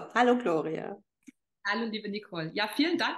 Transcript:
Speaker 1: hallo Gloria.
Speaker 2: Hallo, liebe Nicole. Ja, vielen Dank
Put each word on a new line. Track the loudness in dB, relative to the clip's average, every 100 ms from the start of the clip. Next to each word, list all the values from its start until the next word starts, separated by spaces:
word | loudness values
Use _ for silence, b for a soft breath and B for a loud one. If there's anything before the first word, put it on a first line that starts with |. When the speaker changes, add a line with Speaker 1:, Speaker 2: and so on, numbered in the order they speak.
| 0
Speaker 1:
hallo | 4 6 4
Gloria. | 2 0 0 -4 -6 -10 _ _ -20 _ _ _ -4
Speaker 2:
Hallo, | -2 -2
liebe | -4 -6
Nicole. | -8 -6 -6 -4
Ja, | -2 -2
vielen | 2 2 2
Dank | 0